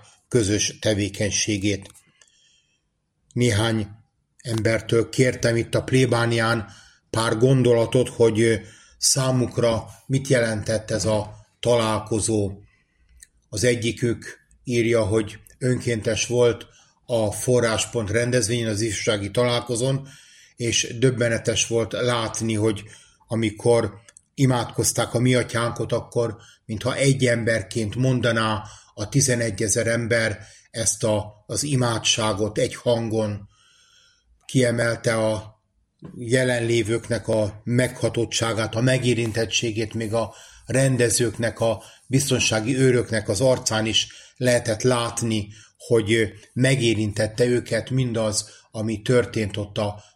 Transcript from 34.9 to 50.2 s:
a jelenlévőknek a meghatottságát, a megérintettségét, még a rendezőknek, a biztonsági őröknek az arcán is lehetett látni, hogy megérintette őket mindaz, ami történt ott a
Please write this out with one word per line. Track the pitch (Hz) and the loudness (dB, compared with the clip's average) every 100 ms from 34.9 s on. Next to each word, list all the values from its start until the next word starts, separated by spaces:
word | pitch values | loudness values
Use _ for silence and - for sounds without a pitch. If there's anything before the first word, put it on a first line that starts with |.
| 113 - 113 | 0 0 0
a | 110 107 104 - _ _ _ _ - - | 0 -2 -6 -18 _ _ _ _ -20 -12
jelenlévőknek | 120 127 127 123 117 117 107 117 - 113 - | 0 2 2 0 2 2 2 -2 -2 -4 0
a | 113 104 - | 0 0 -4
meghatottságát, | - 120 123 - 113 120 110 - 113 110 110 107 | -2 0 0 -2 -2 -2 -2 -2 -2 -2 -4 0
a | |
megérintettségét, | 127 131 120 113 117 107 110 - 120 107 110 | 2 2 2 0 0 -2 -2 -2 -2 -4 -4
még | 113 113 | -6 -4
a | 113 107 - - - - | -2 -4 -8 -20 -20 -4
rendezőknek, | 127 135 127 117 - 120 101 117 - | 2 2 4 2 2 0 0 -4 0
a | 113 107 - - _ | 0 -2 -6 -20 _
biztonsági | 131 135 123 - 110 110 135 | 0 2 0 2 0 0 2
őröknek | 131 123 107 110 104 | 4 4 0 -2 -2
az | 101 | 2
arcán | 131 127 - 110 110 | 2 2 0 -2 0
is | 104 - - - _ | 0 -2 -8 -20 _
lehetett | 123 120 113 107 | 2 2 0 0
látni, | 123 123 117 - 117 110 104 - - _ | 2 2 0 -2 -2 -2 -4 -12 -20 _
hogy | - 117 101 113 107 - - | 0 2 4 2 2 -4 -10
megérintette | - 127 139 117 104 107 104 107 - 123 | 0 2 4 2 2 0 0 -2 0 2
őket | 123 - 113 104 | 2 0 -4 -2
mindaz, | 131 127 113 110 107 - - _ | -2 0 0 -2 -2 -6 -14 _
ami | 113 110 107 | -6 -4 -4
történt | - 123 120 - 104 104 | 2 2 2 -2 -4 -4
ott | 101 - | -8 -4
a | 104 - - _ | -4 -6 -16 _